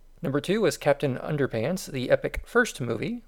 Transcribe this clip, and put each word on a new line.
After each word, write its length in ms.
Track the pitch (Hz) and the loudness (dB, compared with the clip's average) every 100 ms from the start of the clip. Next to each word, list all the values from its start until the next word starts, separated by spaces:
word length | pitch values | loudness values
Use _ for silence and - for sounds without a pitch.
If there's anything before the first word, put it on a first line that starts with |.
| - - | -20 -8
Number 180 | 156 139 | -2 -2
two 200 | 139 214 | 0 2
was 160 | 180 - | 2 2
Captain 400 | 151 139 143 123 | 2 2 2 -2
Underpants, 720 | - 151 131 113 120 185 - | -2 0 0 0 -2 -4 -4
the 180 | 135 123 | -4 2
epic 340 | 143 - - - | 2 2 -6 -2
first 340 | 233 233 - | 2 2 0
movie, 440 | 120 113 139 240 | -4 -2 -4 -6